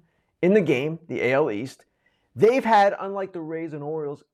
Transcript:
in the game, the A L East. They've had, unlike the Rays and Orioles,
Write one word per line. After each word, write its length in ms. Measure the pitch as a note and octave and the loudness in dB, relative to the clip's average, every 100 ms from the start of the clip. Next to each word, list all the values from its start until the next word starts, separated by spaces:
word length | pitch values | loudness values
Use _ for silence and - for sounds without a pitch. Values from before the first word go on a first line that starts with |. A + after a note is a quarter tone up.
| _ _ _ _ | _ _ _ _
in 100 | F3 | 2
the 80 | G#3 | 4
game, 380 | D#3 B2+ D3+ E3 - | 4 0 -2 -6 -8
the 140 | G#2+ | -4
A 100 | A2 | 0
L 180 | C3+ D3+ | 0 0
East. 360 | G#2 C3 - _ _ _ _ _ | -4 -8 -14 _ _ _ _ _
They've 300 | A#2 G#3 C4 | 2 2 4
had, 300 | A3 G#3+ G3+ - | 4 4 4 2
unlike 340 | G3 G3 F#3+ | -6 -8 -8
the 80 | F3+ | -10
Rays 320 | D#3+ D#3+ E3 | -10 -8 -8
and 100 | D3+ | -10
Orioles, 420 | C#3+ D#3+ C#3+ C#3+ _ | -8 -8 -8 -10 _